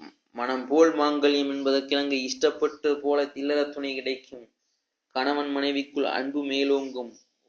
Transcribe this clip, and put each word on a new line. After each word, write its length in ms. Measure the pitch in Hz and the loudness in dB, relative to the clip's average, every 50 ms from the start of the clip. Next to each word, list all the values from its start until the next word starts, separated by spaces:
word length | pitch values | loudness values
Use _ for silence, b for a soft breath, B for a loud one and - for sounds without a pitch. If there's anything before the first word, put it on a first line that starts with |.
| 78 - - _ _ _ _ | -20 -20 -20 _ _ _ _
மனம் 300 | - 120 127 131 127 123 117 | -4 -2 -2 -2 -2 -2 2
போல் 240 | 139 156 160 165 156 | 6 6 6 6 6
மாங்கல்யம் 560 | 151 147 147 147 147 143 143 143 143 143 139 | 4 2 2 2 4 4 4 4 4 0 -2
என்பதற்கிணங்க 640 | 139 139 139 135 135 139 135 135 147 139 143 143 139 135 | -4 -2 0 2 2 2 0 0 -2 -2 0 0 -2 -2
இஷ்டப்பட்டு 680 | 127 127 127 127 - 151 139 - 151 147 147 - - 151 143 143 | -2 -4 -2 0 0 0 2 0 -2 -2 -2 -2 -2 0 0 0
போல 200 | 139 143 143 143 143 139 - | 0 0 0 0 0 -2 -4
இல்லற 280 | 139 139 143 147 147 143 | -6 -4 -2 0 0 0
துணை 280 | 147 147 143 143 139 135 | -2 -4 -6 -8 -6 -8
கிடைக்கும். 520 | 131 127 131 131 131 - - 135 123 117 - _ _ _ _ _ _ _ _ _ _ _ _ _ | -6 -6 -6 -6 -6 -10 -16 -20 -20 -20 -20 _ _ _ _ _ _ _ _ _ _ _ _ _
கணவன் 360 | 131 131 139 147 147 147 143 | -2 0 0 0 0 -2 -2
மனைவிக்குள் 560 | 143 139 139 143 143 139 139 143 - 147 139 - | -2 -2 0 0 0 -2 -4 -4 -2 -2 0 0
அன்பு 320 | - 98 131 139 139 147 143 | 0 -2 -2 -2 -4 -4 -4
மேலோங்கும். 640 | 139 135 139 139 139 139 139 135 135 123 127 123 117 113 - _ _ _ _ _ | -2 0 0 2 2 2 0 0 -4 -8 -10 -10 -10 -14 -18 _ _ _ _ _